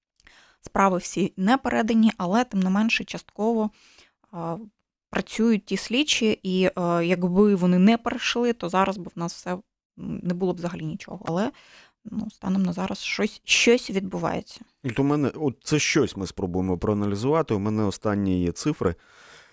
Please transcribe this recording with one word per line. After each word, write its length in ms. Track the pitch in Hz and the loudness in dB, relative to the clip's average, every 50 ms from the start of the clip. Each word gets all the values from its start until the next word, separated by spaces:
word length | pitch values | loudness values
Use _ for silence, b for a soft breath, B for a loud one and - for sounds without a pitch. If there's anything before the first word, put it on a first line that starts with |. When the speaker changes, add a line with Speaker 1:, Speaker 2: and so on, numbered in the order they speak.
| _ _ _ _ b b b b b b b b | _ _ _ _ b b b b b b b b
Speaker 1:
справи 380 | - - - 196 196 196 185 175 | -20 -6 0 2 2 2 2 0
всі 340 | 180 - - - 170 165 - | -4 -4 -2 -2 -2 -2 -2
не 200 | - 185 202 254 | -2 2 2 2
передані, 560 | 277 - 240 240 233 233 214 233 226 220 220 - | 2 0 -2 -2 0 0 2 4 4 4 4 4
але 280 | - 190 175 190 233 247 | 0 -2 0 2 0 0
тим 160 | - - 196 | 0 0 0
не 100 | 185 185 | 0 2
менше 340 | 185 202 220 233 - - 208 | 2 2 2 2 0 -2 -4
частково, 640 | - - 170 - - _ - 208 226 233 220 214 214 b b b b b b b b b _ _ _ - | -6 -10 -14 -14 -14 _ -4 -2 0 0 0 -2 -2 b b b b b b b b b _ _ _ -12
а, 240 | 170 170 165 165 196 226 208 - _ _ _ _ _ _ _ | -10 -8 -8 -8 -8 -10 -16 -20 _ _ _ _ _ _ _
працюють 540 | - 190 190 - - - 220 233 226 202 - | -4 -4 -4 -2 -2 0 2 2 2 0 0
ті 120 | - 190 | -4 -6
слідчі, 640 | 190 - - 220 254 302 - - - 240 214 - - - | -6 -4 -2 -2 -2 0 0 0 2 2 0 0 0 -2
і, 220 | 190 185 185 185 | -2 0 2 2
е, 60 | - - 185 175 175 170 170 170 | 2 0 0 0 0 0 0 2
якби 480 | 170 185 175 180 180 175 190 208 208 202 | 2 0 0 0 2 4 4 6 6 6
вони 240 | 180 180 180 180 180 | 4 4 4 6 6
не 200 | 185 214 233 233 | 8 6 6 4
перейшли, 540 | - 240 247 240 - - - 240 240 240 233 | 2 -4 -6 -4 -4 -2 -2 0 0 0 -2
то 160 | - - 170 | -2 -4 -2
зараз 280 | 185 185 190 196 190 | 0 0 0 0 -2
би 140 | 202 175 208 - | -4 -10 -10 -8
в 40 | - | -6
нас 160 | 170 170 - | -6 -6 -8
все, 160 | - - 180 | -8 -8 -8
м, 120 | 180 185 - _ _ _ _ _ _ - | -8 -8 -10 _ _ _ _ _ _ -14
не 360 | - - - - - 175 175 | -10 -10 -8 -6 -4 -4 -2
було 180 | 175 190 180 180 | 0 0 -2 -2
б 40 | |
взагалі 280 | 180 170 170 175 170 156 | -2 -6 -8 -8 -6 -8
нічого. 400 | 156 165 196 - - - 180 - - | -8 -8 -10 -12 -14 -16 -10 -6 -4
Але, 240 | 165 180 214 269 B B B B B B B B B _ _ 220 | -2 0 0 -2 B B B B B B B B B _ _ -10
ну, 200 | - 214 220 220 | -8 -8 -8 -8
станом 320 | - _ - - 190 196 190 | -10 _ -4 -2 0 2 0
на 100 | 180 165 | 0 -2
зараз 260 | 180 185 190 196 - | -4 -4 -6 -6 -6
щось, 420 | - - - - 202 214 - - - | -6 -6 -4 -2 -2 -2 -4 -8 -4
щось 460 | - - - - 240 233 247 - - | 0 0 4 6 6 6 4 2 -2
відбувається. 720 | 202 190 196 185 185 175 170 160 - - - - - - - - _ _ - | -4 -4 -4 -4 -6 -4 -4 -4 -4 -6 -8 -10 -16 -20 -20 -20 _ _ -8
Speaker 2:
І 80 | 131 | -4
то 140 | 110 - 135 | -2 0 2
мене, 280 | 143 147 151 143 117 - | 2 2 2 0 0 -2
от 220 | - 156 135 120 - _ | -2 -2 -4 -4 -4 _
це 140 | - 151 147 | -2 0 0
щось 380 | - - - 160 123 98 - | 2 2 2 2 2 2 0
ми 100 | 98 95 | -4 -8
спробуємо 520 | 85 - - 95 90 85 92 92 95 - 87 | -8 -4 -4 -4 -2 -2 -2 0 0 -2 0
проаналізувати. 760 | - 107 104 104 104 104 101 101 113 135 151 165 156 - 113 | 0 0 0 0 0 -2 -2 -2 0 0 0 0 0 0 0
У 40 | 98 | 0
мене 260 | 98 110 107 110 107 | 0 0 0 0 0
останні 580 | 101 - - - 110 101 101 101 95 92 90 87 | -2 -2 -2 -2 -2 0 0 2 2 2 2 0
є 100 | 85 85 | 0 -2
цифри. 420 | - - 151 151 - - 92 85 B B B B B B B B B B B | -2 -2 -4 -2 0 0 -2 -2 B B B B B B B B B B B